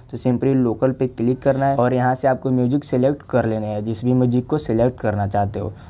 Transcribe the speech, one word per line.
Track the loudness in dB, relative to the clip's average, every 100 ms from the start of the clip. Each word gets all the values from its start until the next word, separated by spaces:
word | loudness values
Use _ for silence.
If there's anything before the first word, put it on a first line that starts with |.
| -14
तो | -6
simply | -2 0 2 2
लोकल | 2 2 0
पे | 0 -4
क्लिक | -2 -2 0
करना | 0 0 0
है | 2
और | 2
यहाँ | 2 0 0
से | 0
आपको | 0 0
म्यूजिक | 0 2 0 0
सिलेक्ट | 0 2 0
कर | -2 0 0
लेना | -2 -4
है, | -4
जिस | -4 -4 0
भी |
म्यूजिक | 2 2 0 0
को | -4
सिलेक्ट | 0 2 0 0
करना | -4 -2 0
चाहते | 0 -2 -2
हो। | -8 -10 -18